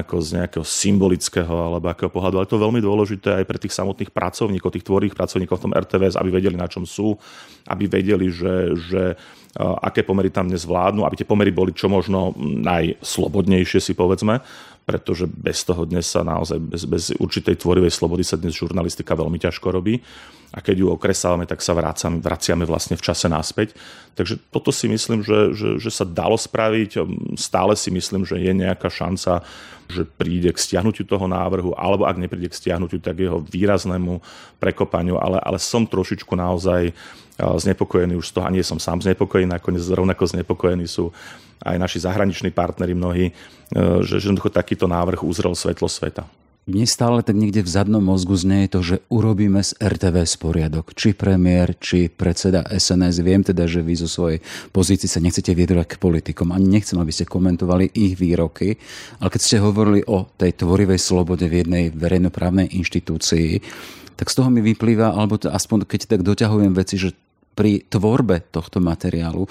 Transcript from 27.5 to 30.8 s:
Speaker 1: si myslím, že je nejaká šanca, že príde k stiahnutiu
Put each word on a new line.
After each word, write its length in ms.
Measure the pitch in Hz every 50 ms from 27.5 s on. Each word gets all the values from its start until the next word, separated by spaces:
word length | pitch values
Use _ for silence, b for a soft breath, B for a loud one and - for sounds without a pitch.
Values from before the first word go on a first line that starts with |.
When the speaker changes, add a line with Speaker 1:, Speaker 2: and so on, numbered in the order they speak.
| - 92 92 98 110
Speaker 1:
si 160 | - - -
myslím, 320 | 92 90 - - 98 95
že 160 | 95 - 92
je 160 | 92 90 92 95
nejaká 320 | 95 90 92 92 - -
šanca, 560 | 90 - - 78 85 95 90 - 92 87 85 B B B B B B B B B -
že 160 | 87 87 82
príde 480 | - _ _ - 85 87 90 87 87 82
k 80 | -
stiahnutiu 480 | - - 95 90